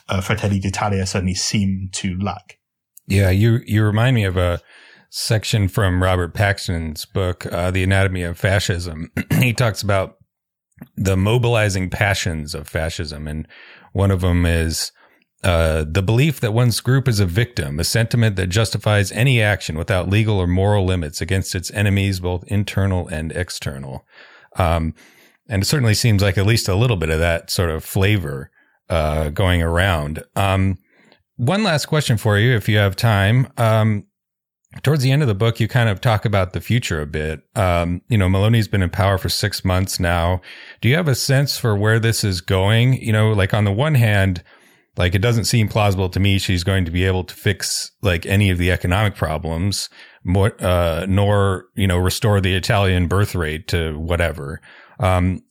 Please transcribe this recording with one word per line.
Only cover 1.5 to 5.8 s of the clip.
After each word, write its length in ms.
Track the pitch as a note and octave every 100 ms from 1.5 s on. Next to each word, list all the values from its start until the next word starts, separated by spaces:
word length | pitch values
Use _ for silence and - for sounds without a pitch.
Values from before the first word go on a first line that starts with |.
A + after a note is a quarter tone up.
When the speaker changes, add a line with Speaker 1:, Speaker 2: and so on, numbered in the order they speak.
| A2 G2 F#2+ F#2+
Speaker 1:
to 240 | - G2 F2+
lack. 380 | G2 F2 - - _ _ _ - -
Speaker 2:
Yeah, 240 | G2 F#2+
you, 300 | G2 A2+ A#2 -
you 160 | G#2+
remind 320 | G#2+ G#2+ B2 A#2+
me 80 |
of 140 | G2 F2+
a 220 | F2 E2+ - - - - _
section 560 | - - G#2+ - A2 F#2+
from 340 | -